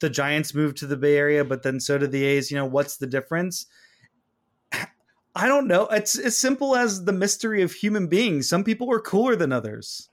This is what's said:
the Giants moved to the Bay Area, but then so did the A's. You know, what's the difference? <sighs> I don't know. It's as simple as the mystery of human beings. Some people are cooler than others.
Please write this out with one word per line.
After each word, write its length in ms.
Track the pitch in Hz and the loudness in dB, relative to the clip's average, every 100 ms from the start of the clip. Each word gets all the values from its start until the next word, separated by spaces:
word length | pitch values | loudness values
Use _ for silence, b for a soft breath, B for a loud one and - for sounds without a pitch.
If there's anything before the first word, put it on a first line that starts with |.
the 100 | 156 | -4
Giants 440 | 123 143 151 156 | 0 0 0 -2
moved 220 | 143 151 143 | 0 0 -2
to 80 | 143 | -6
the 100 | 139 | 0
Bay 200 | 143 147 | 4 4
Area, 280 | 147 147 | 4 2
but 180 | 143 131 | 2 -2
then 180 | 135 131 | -2 -2
so 180 | - 139 | 0 0
did 140 | 139 | 0
the 120 | 135 | 0
A's. 260 | 139 139 131 | 2 2 0
You 60 | 143 | -4
know, 100 | 135 | -2
what's 320 | 139 143 - | 0 -2 -4
the 80 | 131 | -6
difference? 600 | 131 127 165 185 - - b b b b _ _ _ _ _ _ | -4 -4 -4 -4 -6 -12 b b b b _ _ _ _ _ _
<sighs> 640 | - - _ _ _ _ | -10 -10 _ _ _ _
I 140 | 175 226 | -2 2
don't 180 | 285 247 | 2 4
know. 200 | 175 214 | 2 4
It's 300 | 208 208 - | 0 0 -2
as 200 | 262 - | -2 0
simple 380 | 262 269 277 254 | 0 0 2 2
as 280 | 240 190 | 2 0
the 80 | 180 | -2
mystery 500 | 190 202 - 226 214 | 0 0 -2 -2 0
of 100 | 175 | 0
human 340 | - 208 214 170 | 0 -2 0 0
beings. 420 | 180 233 151 127 | 2 2 0 0
Some 140 | 175 | 0
people 300 | 208 220 247 | 0 -2 0
are 80 | 233 | -2
cooler 340 | - 190 254 220 | 0 0 2 2
than 160 | 151 | 0
others. 560 | 127 107 110 - - - | -2 -4 -10 -12 -14 -14